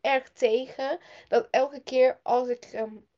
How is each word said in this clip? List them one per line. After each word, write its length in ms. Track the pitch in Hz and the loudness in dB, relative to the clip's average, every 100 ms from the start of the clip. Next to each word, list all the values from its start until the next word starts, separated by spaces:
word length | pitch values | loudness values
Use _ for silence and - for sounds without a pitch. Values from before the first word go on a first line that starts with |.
erg 300 | - 262 - | 0 0 -2
tegen 680 | - 226 233 262 - 269 349 - - - | -2 0 0 -4 -8 -6 -6 -10 -18 -2
dat 200 | 240 - | -2 0
elke 340 | 247 277 285 | 0 0 -4
keer 360 | - 254 254 - | -4 4 4 2
als 240 | - 247 247 | -2 0 0
ik 160 | 240 | -8
hem 440 | - 220 220 214 _ | -8 -10 -10 -10 _